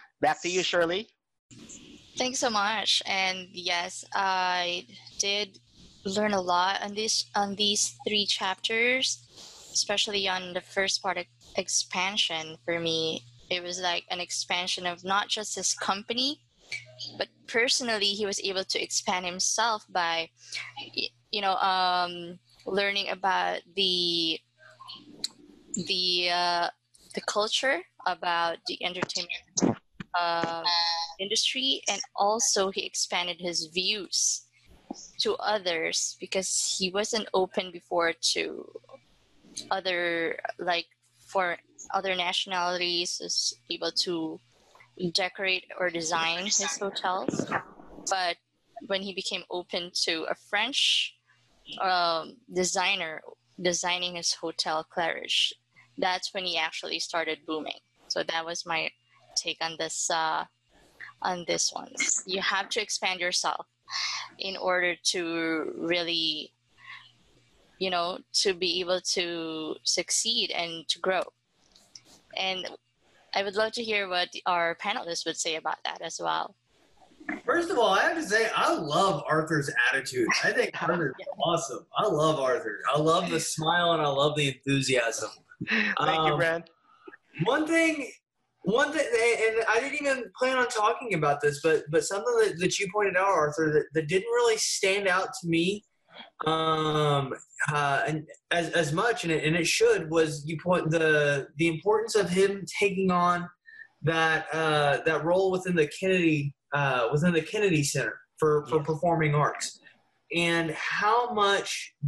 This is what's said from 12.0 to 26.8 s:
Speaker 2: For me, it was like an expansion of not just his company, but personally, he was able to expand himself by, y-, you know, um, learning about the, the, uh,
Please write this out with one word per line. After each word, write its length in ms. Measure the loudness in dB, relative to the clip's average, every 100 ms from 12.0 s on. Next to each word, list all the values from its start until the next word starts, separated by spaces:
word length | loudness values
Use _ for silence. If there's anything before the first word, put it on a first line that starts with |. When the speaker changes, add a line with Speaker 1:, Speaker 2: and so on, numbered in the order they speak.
| 0 0 0 -2 -6 -10 -4
Speaker 2:
For 140 | -2
me, 460 | 0 0 0 -4 -10 -18 -6
it 120 | -4
was 180 | -4 -4
like 260 | -2 -2 -4
an 100 | -8
expansion 680 | -6 -6 -2 -2 -2 -4 -4
of 160 | -4
not 260 | 0 0 0
just 240 | -4 -4
his 200 | -4 -2 -2
company, 640 | -2 -2 -2 -2 -2 -4 _ _ -14 -14 -14 -16 -14 -8
but 120 | -8 _ -4
personally, 680 | 0 2 2 0 0 0
he 120 | 0 -2
was 140 | -2
able 220 | -4 -4 -2
to 160 | -4
expand 420 | -2 -2 0 -2
himself 600 | -4 -2 -2 2 0 0 -2
by, 400 | -2 0 0 -4 _ -12 -12 -10 -14 -10 -8
y-, 140 | -8 _ -8
you 100 | -2
know, 120 | 0 2
um, 840 | 2 2 2 2 0 -4 -12 -14 _ -14 -2
learning 440 | 0 2 0 -2
about 520 | -2 0 2 0 -2 -6 0
the, 640 | 2 2 0 0 0 -4 _ _ -20 -20 -18 -18 -18 -10 -10 -10 -20 -20 -10 -8 -4
the, 420 | -2 0 0 2
uh, 380 | 2 2 2 -2 -6